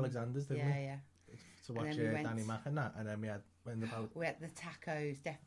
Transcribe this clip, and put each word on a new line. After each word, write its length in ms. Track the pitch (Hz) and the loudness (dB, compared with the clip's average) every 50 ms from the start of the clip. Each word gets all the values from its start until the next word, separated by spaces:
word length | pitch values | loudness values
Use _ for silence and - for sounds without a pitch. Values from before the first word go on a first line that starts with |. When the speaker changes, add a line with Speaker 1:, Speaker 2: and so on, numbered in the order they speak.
| 131 | 4
Speaker 1:
Alexander's, 440 | 120 123 120 117 120 123 139 143 139 | 4 2 2 0 0 0 0 0 0
didn't 200 | 143 147 143 143 | 2 4 4 4
Speaker 2:
yeah, 80 | 143 139 | 4 4
Speaker 1:
we? 60 | 139 | 2
Speaker 2:
yeah. 120 | 135 139 139 - - - - - - - - - - - - - - | 0 -4 -6 -8 -12 -20 -20 -20 -18 -18 -18 -16 -18 -20 -16 -8 -4
Speaker 1:
To 40 | |
Speaker 2:
And 60 | 120 113 | -2 0
Speaker 1:
watch, 180 | - 151 151 | 0 2 2
Speaker 2:
then 40 | 151 113 | 4 4
we 60 | 110 | 4
Speaker 1:
uh, 40 | 113 | 4
Speaker 2:
went 140 | - - 113 | 4 4 2
Speaker 1:
Danny 160 | 113 113 107 | 2 2 0
Mac 180 | 107 113 110 - | 0 0 -2 0
and 120 | 143 147 151 | 0 2 2
that, 160 | 131 110 - 107 | 2 0 0 -2
and 100 | 110 107 | -2 -2
then 140 | 107 107 | -2 -2
we 60 | 110 107 | 0 -2
had, 120 | 104 101 - - - - - | -2 -4 -6 -10 -18 -14 -8
we 60 | 120 | -6
ended 180 | 117 113 110 113 | -4 -2 -2 -2
up 80 | 113 113 | -2 -2
out 160 | 110 113 - | -4 -4 -2
Speaker 2:
We 100 | 160 165 | 0 0
had 140 | 160 - - | 0 0 -2
the 60 | 160 160 | -6 -10
tacos, 760 | - - - 170 143 - - 180 156 151 151 147 139 139 - | -10 -10 -10 -10 -10 -8 -4 -2 -2 0 0 0 -2 -2 -4
Death 160 | 165 151 - - | -6 -6 -6 -6